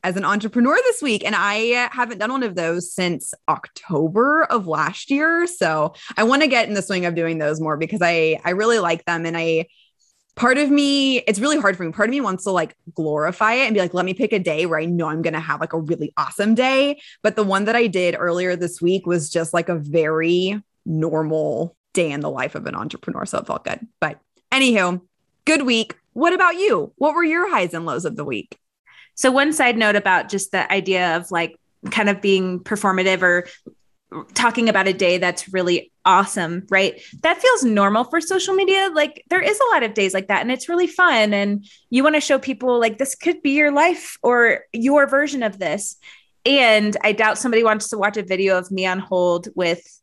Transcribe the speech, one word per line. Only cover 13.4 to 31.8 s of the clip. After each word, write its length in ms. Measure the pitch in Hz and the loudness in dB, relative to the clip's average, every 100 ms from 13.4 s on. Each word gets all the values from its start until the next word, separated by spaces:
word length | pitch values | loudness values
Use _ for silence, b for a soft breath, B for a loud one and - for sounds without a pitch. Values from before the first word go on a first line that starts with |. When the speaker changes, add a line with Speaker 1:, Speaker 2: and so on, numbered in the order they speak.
| 214 | 0
Speaker 1:
it 100 | 240 | 2
and 100 | 262 | 2
be 60 | 208 | 2
like, 120 | 175 | 0
"Let 120 | 175 | -2
me 100 | 180 | -2
pick 180 | 185 - | -2 -2
a 60 | 208 | 0
day 280 | 170 156 175 | -2 -2 -2
where 120 | 156 | -2
I 60 | |
know 240 | 165 175 156 | 0 -2 -2
I'm 120 | 156 | -2
gonna 200 | 165 156 | -2 -4
have, 200 | 156 147 | -4 -4
like, 120 | 160 | -4
a 80 | 165 | -4
really 320 | 151 170 147 - | -4 -4 -4 -4
awesome 380 | 135 - 208 | -6 -2 2
day." 460 | 226 262 269 285 285 B B | 2 4 2 2 -2 B B
But 100 | 208 | -2
the 80 | 208 | 0
one 220 | 202 190 | 0 0
that 100 | 208 | 2
I 140 | 233 233 | 2 2
did 260 | 185 180 170 | 2 0 0
earlier 380 | 175 175 185 | -2 0 -2
this 260 | 175 175 - | -2 -4 -2
week 240 | 170 190 | 0 0
was 240 | 180 175 151 | 0 -2 0
just, 240 | 170 165 | -4 0
like, 160 | 170 165 | -2 -2
a 60 | |
very 880 | 170 147 165 156 160 165 175 185 208 _ _ - | -4 0 0 2 0 2 2 0 -4 _ _ -6
normal 880 | 160 160 156 156 156 151 143 165 _ _ | -2 0 -2 -2 -2 -2 -2 -6 _ _
day 200 | - 165 | -2 0
in 80 | 143 | -2
the 100 | 147 | -6
life 240 | 135 127 | -6 -6
of 120 | - - | -6 -10
an 100 | - | -8
entrepreneur. 500 | - - - - - | -10 -10 -10 -8 -6
So 120 | - | -6
it 100 | - | -6
felt 160 | - | -8
good. 160 | - - 226 _ | -6 -10 -12 _
But 220 | 156 - _ _ _ | -6 -6 _ _ _
anywho, 480 | 262 269 220 180 180 _ _ _ _ | 2 2 2 0 -2 _ _ _ _
good 180 | - 311 | 0 0
week. 340 | 262 226 214 - _ | 2 0 -2 -10 _
What 200 | 226 330 | -2 0
about 220 | 359 359 | 2 2
you? 380 | 339 403 196 143 _ | 2 0 0 -2 _
What 180 | 294 294 | 0 2
were 80 | |
your 260 | 330 311 392 | 0 0 0
highs 240 | 262 175 | 0 -2
and 100 | 165 | -4
lows 200 | 165 123 | -6 -4
of 100 | 165 | -6
the 100 | 113 | -8
week? 340 | 147 110 - - _ _ b b b - | -8 -8 -10 -20 _ _ b b b 0
Speaker 2:
So 140 | 262 | 2
one 200 | 262 285 | 2 0
side 240 | 311 247 226 | 2 2 4
note 200 | 214 202 | 2 2
about 320 | 202 180 - | 2 2 0
just 240 | 196 - | -8 -4
the 200 | 190 - | -4 -2
idea 440 | 196 185 185 180 165 | -2 0 0 0 -2
of, 160 | 175 | -2
like, 260 | 170 165 - _ _ | -4 -4 -8 _ _